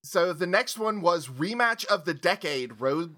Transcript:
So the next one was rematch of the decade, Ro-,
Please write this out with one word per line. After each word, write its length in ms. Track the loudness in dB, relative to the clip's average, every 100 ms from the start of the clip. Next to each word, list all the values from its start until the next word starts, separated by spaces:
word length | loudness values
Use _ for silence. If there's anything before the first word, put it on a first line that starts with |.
So 280 | 0 2 2
the 140 | 0 0
next 320 | 0 0 -2
one 220 | -2 2
was 260 | 2 2 -2
rematch 580 | -4 -4 2 2 2 0
of 180 | 0
the 100 | 0
decade, 680 | 0 0 0 -2 -4 -4 -2
Ro-, 300 | 0 0 -4